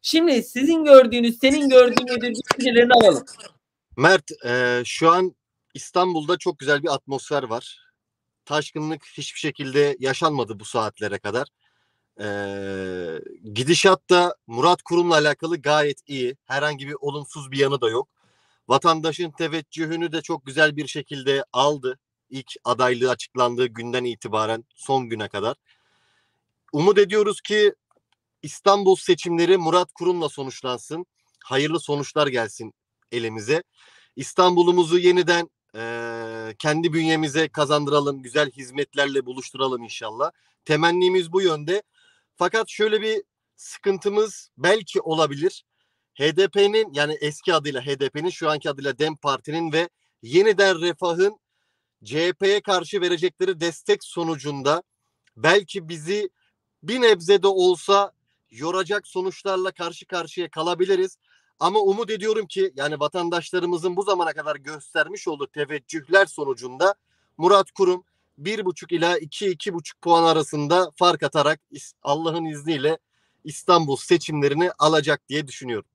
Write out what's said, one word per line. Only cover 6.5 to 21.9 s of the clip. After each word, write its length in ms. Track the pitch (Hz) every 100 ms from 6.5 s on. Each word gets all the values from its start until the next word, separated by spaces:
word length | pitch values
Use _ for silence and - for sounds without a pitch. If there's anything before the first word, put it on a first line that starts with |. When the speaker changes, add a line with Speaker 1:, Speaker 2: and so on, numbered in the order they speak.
| 151
Speaker 2:
güzel 240 | 135 143
bir 120 | 156
atmosfer 480 | 139 - 135 - 147
var. 360 | 127 117 - - _ _ _ _ _ _
Taşkınlık 600 | - 147 147 156 156 156
hiçbir 360 | - - 135 -
şekilde 560 | 151 - 135 135 143 135
yaşanmadı 600 | 131 131 165 143 107 104
bu 40 |
saatlere 540 | 110 120 107 - 104 98
kadar. 300 | 104 110 143 _ _ _ _ _ _ _
E, 60 | 104 101 101 98 98 95 95 90 85 80 - - 110
gidişat 580 | 107 127 170 190 185 _
da 260 | 180 180 - -
Murat 360 | 117 156 175
Kurum'la 320 | - 170 175
alakalı 480 | 160 151 147 160 170
gayet 360 | 139 151 147 139 _
iyi. 300 | 139 123 139
Herhangi 440 | _ 135 147 143 139
bir 80 | 147
olumsuz 500 | 143 143 143 156 135
bir 80 | 139
yanı 220 | 135 139
da 100 | 117
yok. 180 | 113 - _ _ _ _ _ -
Vatandaşın 600 | 143 170 160 160 151 170
teveccühünü 840 | - 165 160 147 151 160 165 170
de 80 | 160
çok 260 | 151 160 135
güzel 300 | 135 156 147
bir 100 | 143
şekilde 580 | 151 135 143 131 139 -
aldı. 460 | 123 143 147 131